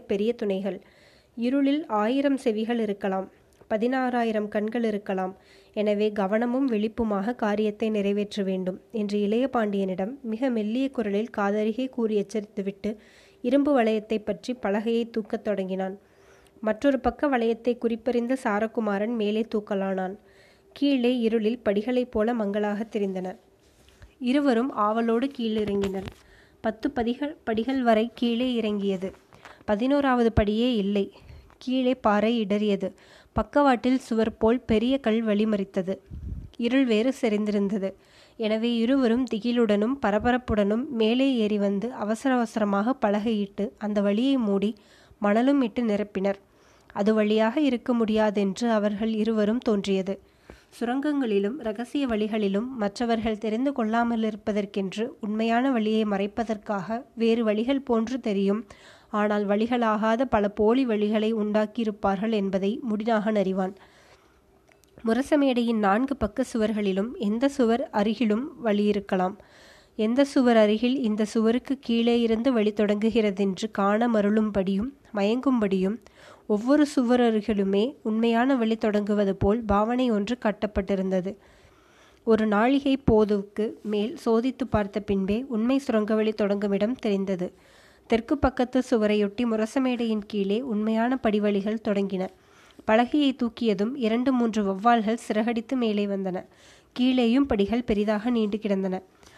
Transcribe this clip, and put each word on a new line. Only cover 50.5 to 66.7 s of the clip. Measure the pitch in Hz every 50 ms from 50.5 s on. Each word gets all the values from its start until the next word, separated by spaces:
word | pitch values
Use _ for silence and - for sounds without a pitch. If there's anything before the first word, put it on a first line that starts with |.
| - - _ _ - -
சுரங்கங்களிலும் | 233 233 247 277 269 302 294 285 269 226 202 196 202 202 254 311
ரகசிய | 240 220 208 220 240 - - 285 277
வழிகளிலும் | 247 226 208 214 214 220 220 214 196 196 196 233 254 269
மற்றவர்கள் | 240 208 202 202 - 247 233 233 226 214 233 220 208
தெரிந்து | 226 220 214 226 262 285
கொள்ளாமலிருப்பதற்கென்று | 277 269 226 214 220 233 233 233 233 226 220 220 214 202 - 226 208 208 202 202 - 202 190 190 180 208 226 269 - -
உண்மையான | - 202 214 220 226 226 233 233 254 277
வழியை | 262 233 214 214 220 220 220
மறைப்பதற்காக | 214 202 190 196 208 - - 226 220 220 202 - - 214 196 170 175 220 233 285 - -
வேறு | 226 226 226 226 233 233
வழிகள் | 214 208 214 240 247 277 269
போன்று | 277 - 240 226 226 226 254 262
தெரியும், | - 226 196 196 196 196 202 220 233 - - - - - - - _ _
ஆனால் | - 208 208 208 208 208 208
வழிகளாகாத | 196 208 208 233 240 254 240 233 220 214 208 214 220 226 226 269
பல | 247 - 214 202 202
போலி | 202 - 214 208 233 262 269
வழிகளை | 240 214 214 208 208 220 214 214 220 226
உண்டாக்கியிருப்பார்கள் | 220 208 208 208 214 214 214 214 240 226 214 208 208 - 196 196 180 208 220
என்பதை | 226 208 196 196 190 190 190 196 220 - - 233
முடிநாகன் | 208 208 214 233 226 214 190 226 214
அறிவான். | 208 190 190 190 190 185 190 196 - - - _ - - - - - _ _ _ _ _ _ _ _ _ _ _ _ _ _ _ - -
முரசமேடையின் | 226 226 240 277 - 320 294 277 269 247 247 240 233 233 214
நான்கு | 208 196 196 220 262 277 269
பக்க | - 226 202 - - 254 -
சுவர்களிலும் | - 233 214 214